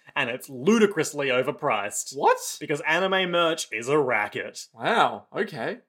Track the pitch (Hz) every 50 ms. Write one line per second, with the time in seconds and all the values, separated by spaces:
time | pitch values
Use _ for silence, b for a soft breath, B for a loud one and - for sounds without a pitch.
0 | b b b 147 135 117 123 131 - - 135 123 139 190 226 233 214 196 - 160
1 | 135 - - 143 139 135 123 127 127 147 - - 151 135 110 104 101 104 - -
2 | - - 135 139 233 440 508 494 - - - - - - 147 151 165 151 160 175
3 | 190 190 190 190 185 175 175 175 170 160 165 160 - - 110 110 117 131 147 156
4 | 139 123 117 104 104 104 - 110 - - - - - - _ 113 123 170 233 214
5 | 147 120 107 101 - _ - 165 220 208 165 117 120 160 214 - _